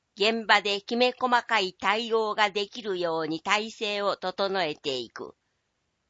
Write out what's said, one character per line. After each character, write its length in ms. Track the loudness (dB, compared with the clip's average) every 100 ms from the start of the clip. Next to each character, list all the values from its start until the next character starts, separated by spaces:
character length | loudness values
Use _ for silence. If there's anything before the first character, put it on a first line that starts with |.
| _ -2
現 300 | 0 2 4
場 140 | 4
で 220 | 4 -4
き 140 | -2 2
め 180 | 2 2
細 280 | 2 2
か 160 | 2 0
い 140 | 0
対 380 | -2 -2 0 0
応 220 | 0 0
が 160 | 2 0
で 160 | 0 -6
き 160 | -6
る 160 | -6 -2
よ 220 | -2 -2
う 60 | -2
に 120 | -4
体 300 | 0 0 0
制 320 | -4 -4 -2
を 140 | -2 -2
整 440 | -4 -2 -2 0
え 100 | -2
て 240 | -4 -4 -4
い 120 | -6
く。 260 | -10 -14 -16 _ _ _ _ _ _ _